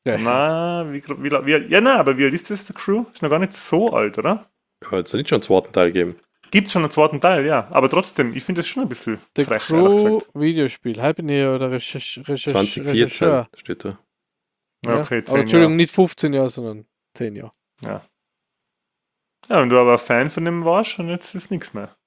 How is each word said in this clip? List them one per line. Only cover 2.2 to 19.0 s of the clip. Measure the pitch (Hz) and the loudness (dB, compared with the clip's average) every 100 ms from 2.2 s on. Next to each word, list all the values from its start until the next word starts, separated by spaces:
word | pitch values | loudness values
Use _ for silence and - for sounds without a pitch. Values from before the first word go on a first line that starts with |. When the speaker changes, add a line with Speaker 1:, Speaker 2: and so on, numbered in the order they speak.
| 139 | 2
Speaker 1:
alt | |
ist | 160 - | 0 -6
das, | 202 - | -10 -10
The | |
Crew? | - - 208 233 | -10 -2 -2 -4
Ist | - | -6
noch | 156 | -2
gar | 156 | 0
nicht | 185 | 0
so | - - 160 226 | -6 -2 0 2
alt, | 113 107 - | 2 0 -2
oder? | 131 214 - _ _ _ | -2 -2 -6 _ _ _
Speaker 2:
Ja, | - | -6
hat's | 92 87 | -4 -2
nicht | 113 143 | -4 0
schon | 117 | -2
einen | |
zweiten | - 92 - | 2 2 2
Teil | - 87 | 2 2
gegeben? | 92 87 87 _ _ _ | 2 -2 -4 _ _ _
Speaker 1:
Gibt's | 196 196 | 0 2
schon | 185 | 0
einen | 151 | 0
zweiten | - 151 151 | 2 2 4
Teil, | 175 180 139 | 2 2 2
ja. | 143 101 | 0 0
Aber | 151 131 | 2 2
trotzdem, | 156 196 - 127 127 | 2 -2 0 -2 -2
ich | |
find | - 175 | -6 -4
das | 165 | -4
schon | - | -4
ein | 240 | -6
bisschen | 120 - 107 - - | -6 -6 -8 -6 -4
Speaker 3:
The | 143 | -2
Speaker 1:
frech, | 110 - | -2 0
ehrlich | 160 190 | 4 4
Speaker 3:
Crew | 202 214 214 | 4 4 0
Speaker 1:
gesagt. | - 143 | -4 -2
Speaker 3:
Videospiel. | 151 165 131 - 123 110 | -2 0 -2 -4 -8 -2
Hype | 131 160 | -2 -2
in | 160 | -2
oder | 143 135 131 131 | 0 0 0 -2
Recherche, | 127 - 139 - - 131 | -4 -6 -12 -12 -12 -8
Recherche, | 139 - | -6 -2
Speaker 2:
Zwanzig | 135 101 - | 0 0 -2
vierzehn | 139 117 - - 165 | -2 2 0 2 2
Speaker 3:
Rechercheur. | 139 117 _ | 2 -2 _
Speaker 2:
steht | - 90 101 | -12 -10 -10
da. | 98 _ _ _ _ _ _ _ _ | -14 _ _ _ _ _ _ _ _
Speaker 1:
Ja, | 120 120 | -2 -2
Speaker 3:
Ja. | |
Speaker 1:
okay, | 151 120 | 0 -4
Speaker 3:
Aber | - | 0
Speaker 1:
zehn | 139 | 0
Speaker 3:
Entschuldigung, | 110 165 160 | 4 4 6
Speaker 1:
Jahre. | 165 | 4
Speaker 3:
nicht | 170 - | 2 2
fünfzehn | 185 - 156 | 0 0 -2
Jahre, | 139 131 | 0 -2
sondern | 120 117 107 110 _ _ | -4 -10 -12 -18 _ _
zehn | - 117 101 | -10 -10 -10
Jahre. | 107 _ _ _ | -16 _ _ _
Speaker 1:
Ja. | 107 104 - _ _ _ _ _ _ _ _ _ | -12 -12 -14 _ _ _ _ _ _ _ _ _